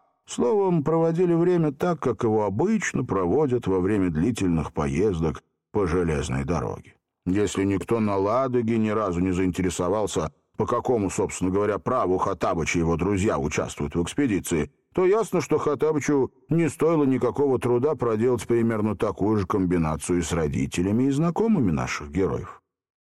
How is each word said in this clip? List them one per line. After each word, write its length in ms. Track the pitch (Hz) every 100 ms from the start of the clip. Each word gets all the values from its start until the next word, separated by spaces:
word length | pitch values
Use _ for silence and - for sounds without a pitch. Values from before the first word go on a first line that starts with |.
| _ _ -
Словом, 580 | - 240 214 190 170
проводили 500 | 143 165 165 170 180
время 380 | 165 175 180 156
так, 280 | - 175 165
как 220 | 127 110
его 220 | 113 107
обычно 600 | 104 104 185 220 - 135
проводят 640 | 127 95 87 135 143 123 92
во 140 | 95
время 300 | 92 107 92
длительных 640 | 78 107 120 92 80 67
поездок 680 | - 71 69 107 82 82 69 - _ _
по 140 | 107 87
железной 580 | 90 82 73 69 65
дороге. 500 | 69 82 55 50 - _ _ _ 90
Если 380 | 98 101 98
никто 360 | 98 95 - 113
на 160 | 107 98
Ладоге 600 | 98 123 135 123 113 113
ни 100 | 110
разу 320 | 107 101 87
не 120 | 92
заинтересовался, 1000 | 90 92 85 90 - 87 107 98 92 - - _ -
по 80 | 110
какому, 420 | 120 - 120 92
собственно 400 | - 90 - 92
говоря, 280 | 98 104 95
праву 400 | - 120 92 92
Хоттабыч 580 | 98 92 110 87 78 85
и 20 |
его 160 | 80 82
друзья 420 | 92 101 104 78
участвуют 560 | 73 - 76 - 73
в 80 | 87
экспедиции, 680 | 85 - 139 92 - 82 69 _ _
то 120 | - 185
ясно, 340 | 214 202 175
что 180 | - 156
Хоттабычу 720 | 151 135 151 151 127 143 123 _ -
не 200 | 160 160
стоило 360 | - 151 165
никакого 540 | 135 127 120 123 143 120
труда 360 | 120 120 147
проделать 520 | 147 120 107 127 123 -
примерно 500 | 117 113 110 107 95
такую 400 | 107 - 101 107
же 100 | 92
комбинацию 760 | 104 92 90 78 78 - 87
с 100 | 80
родителями 720 | 82 76 67 69 - 92 113
и 60 | 135
знакомыми 600 | 139 170 165 226 196 98
наших 400 | 71 64 - 73
героев. 500 | 80 87 60 - - _ _ _ _ _